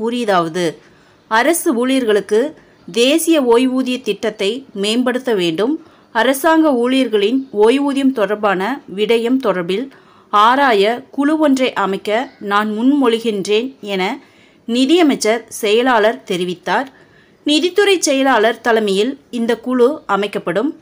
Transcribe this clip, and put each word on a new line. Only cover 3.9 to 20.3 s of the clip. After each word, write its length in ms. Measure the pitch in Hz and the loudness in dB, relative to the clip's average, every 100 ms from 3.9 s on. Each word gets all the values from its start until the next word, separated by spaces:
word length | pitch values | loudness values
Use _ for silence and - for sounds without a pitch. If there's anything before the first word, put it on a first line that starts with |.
| 254 | -4
திட்டத்தை 640 | 214 196 220 214 196 247 - | -4 -4 -4 -4 -4 -4 -10
மேம்படுத்த 600 | 202 208 240 247 247 254 | -6 -2 0 0 -2 -2
வேண்டும். 480 | 208 175 160 226 320 - _ _ | -2 0 0 -2 -4 -8 _ _
அரசாங்க 600 | 226 233 269 330 320 311 | 0 0 2 2 2 2
ஊழியர்களின் 760 | 254 240 262 240 214 202 262 - | 2 0 0 2 2 0 0 -4
ஓய்வூதியம் 600 | 202 220 269 285 269 269 | 2 2 4 0 0 0
தொடர்பான 680 | 262 196 208 208 185 202 277 - 185 | 0 -2 0 0 0 -2 -6 -10 -4
விடயம் 440 | 208 233 233 262 | 0 0 2 0
தொடர்பில் 460 | 233 180 170 190 269 - _ - - | 0 -2 -2 -4 -6 -14 _ -20 -2
ஆராய 720 | 208 220 262 277 208 208 240 - | 2 4 4 2 2 2 -2 -8
குழு 280 | - 285 311 | -4 -2 2
ஒன்றை 340 | 302 262 254 | 2 2 0
அமைக்க 580 | - 196 196 214 214 269 - | -2 -4 -4 -4 -4 -4 -10
நான் 380 | 202 202 214 208 | -4 -2 -2 0
முன்மொழிகின்றேன்" 1000 | 254 294 240 226 233 202 190 214 262 - | 0 2 2 0 -2 -4 -2 -2 -2 -10
என 500 | 208 190 190 277 - _ _ _ - | -8 -4 -4 -6 -14 _ _ _ -6
நிதியமைச்சர் 800 | 240 262 233 311 175 214 233 - | -2 2 4 4 2 0 -2 -4
செயலாளர் 720 | - 208 220 254 233 208 262 - | -6 0 2 2 2 2 -2 -6
தெரிவித்தார். 580 | 180 180 175 - 202 269 - _ _ _ _ 294 | -6 -4 -6 -4 -4 -4 -12 _ _ _ _ -2
நிதித்துறை 520 | 302 359 359 403 359 | 0 0 0 2 2
செயலாளர் 640 | 311 269 269 233 220 233 | 0 0 2 2 2 0
தலைமையில் 580 | 247 226 208 190 233 277 - | 0 0 0 0 -2 -4 -10
இந்த 300 | 240 226 233 | -6 -2 -4
குழு 420 | 247 254 233 214 - | -2 2 2 0 -4
அமைக்கப்படும். 720 | 196 208 | -2 -2